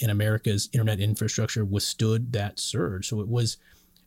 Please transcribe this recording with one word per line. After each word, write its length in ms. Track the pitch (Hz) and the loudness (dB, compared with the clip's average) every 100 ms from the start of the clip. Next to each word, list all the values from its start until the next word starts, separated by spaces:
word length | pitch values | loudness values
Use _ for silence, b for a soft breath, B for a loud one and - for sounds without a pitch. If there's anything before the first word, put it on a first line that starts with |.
and 100 | 117 | 0
America's 560 | 104 107 107 - 101 - | 2 2 2 2 0 0
internet 260 | 127 110 98 | 0 2 2
infrastructure 640 | 101 104 107 - 110 113 | 0 0 -2 -2 -2 0
withstood 680 | 101 101 - - 110 113 123 | 0 0 -2 0 2 2 0
that 260 | 117 101 - | -2 -2 -4
surge. 480 | - 107 - 95 - | -4 -2 -2 -4 -4
So 140 | 107 | -4
it 80 | 104 | 0
was, 260 | 120 117 - b b b b | 2 0 -2 b b b b